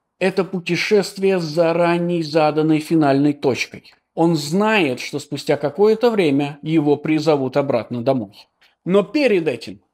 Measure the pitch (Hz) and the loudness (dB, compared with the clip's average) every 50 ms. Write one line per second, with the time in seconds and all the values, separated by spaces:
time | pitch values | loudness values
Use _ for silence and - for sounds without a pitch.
0 | _ _ _ - 180 190 190 208 175 180 196 180 170 - 175 151 - - 214 202 | _ _ _ -4 -2 -2 0 -2 -2 -2 -4 -8 -6 -4 -4 -4 0 0 2 0
1 | 190 - - 196 190 190 196 180 165 156 147 175 165 160 170 170 175 170 170 175 | 0 -2 -4 -2 0 0 0 0 -2 -2 0 0 0 2 2 2 2 2 2 0
2 | 175 170 175 170 160 147 151 165 151 151 147 156 156 156 156 151 156 - 170 156 | 0 -2 -2 -2 -2 -2 0 2 2 2 2 2 2 2 2 0 0 0 0 2
3 | 151 139 135 139 147 147 143 - - 139 113 - - - - 92 - - _ _ | 4 4 4 4 2 2 0 0 -2 -2 -2 -2 -4 -8 -12 -20 -20 -20 _ _
4 | _ _ - 165 165 170 165 151 143 143 165 196 208 214 220 208 165 131 123 120 | _ _ -2 0 2 2 2 0 -2 -2 -2 0 0 2 2 2 0 0 -2 -4
5 | - - - 139 - - 147 139 - - 147 135 - 139 - - 208 220 220 220 | -8 -10 -10 -10 -10 -10 -10 -6 -2 -2 -2 -2 -2 -4 0 2 2 2 2 2
6 | 254 240 220 202 175 147 135 143 143 143 151 - - 156 160 165 147 147 147 147 | 0 0 2 2 2 2 2 0 0 -2 -6 -8 -6 -2 0 2 2 2 0 0
7 | - 156 156 156 156 160 151 131 131 127 - 143 139 139 123 113 104 - 123 120 | 0 -2 -2 0 2 2 0 0 0 -2 -2 -2 0 0 0 -2 -2 -4 -8 -4
8 | 117 135 135 127 104 98 - - - _ _ _ _ _ _ _ - 170 185 208 | -2 -2 -2 -2 -4 -8 -12 -20 -20 _ _ _ _ _ _ _ -4 0 0 0
9 | 190 - - 302 285 240 208 175 156 151 123 - - 104 92 - _ _ | 0 0 0 0 2 2 2 0 0 -2 -4 -6 -8 -14 -18 -18 _ _